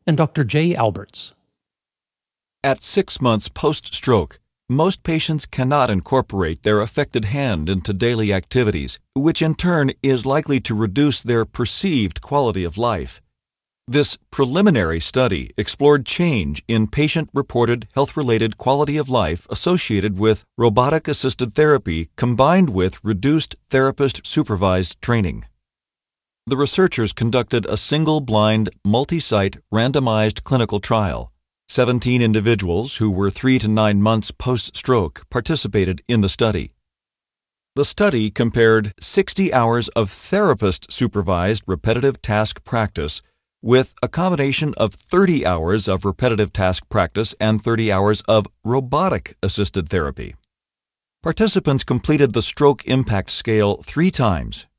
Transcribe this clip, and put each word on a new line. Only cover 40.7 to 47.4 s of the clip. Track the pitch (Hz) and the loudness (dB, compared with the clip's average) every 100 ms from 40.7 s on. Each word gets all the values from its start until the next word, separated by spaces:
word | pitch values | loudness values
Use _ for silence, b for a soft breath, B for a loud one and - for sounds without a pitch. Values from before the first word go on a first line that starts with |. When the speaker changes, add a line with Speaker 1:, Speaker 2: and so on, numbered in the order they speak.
| - - - 123 104 95 90 92 110 - | -2 -8 -4 -2 0 0 0 0 -2 -4
Speaker 2:
repetitive | 92 110 117 139 131 | -2 0 0 0 -2
task | - 104 107 - | -2 -2 -2 -6
practice | - 117 104 - 73 - - _ _ _ | -6 -2 -2 -4 -6 -8 -14 _ _ _
with | 110 131 127 - | 2 4 2 -4
a | 127 | -6
combination | 160 185 165 139 135 151 - | -2 0 0 0 -2 -2 0
of | 110 | -2
thirty | - - 175 196 156 - | -4 0 2 4 2 0
hours | 87 80 107 101 | 0 0 0 0
of | 95 | -2
repetitive | 101 - 127 107 104 | -2 0 0 0 0
task | - 92 92 - | 0 -2 -2 -2
practice | 107 85 - 113 - | -2 0 -2 -6 -2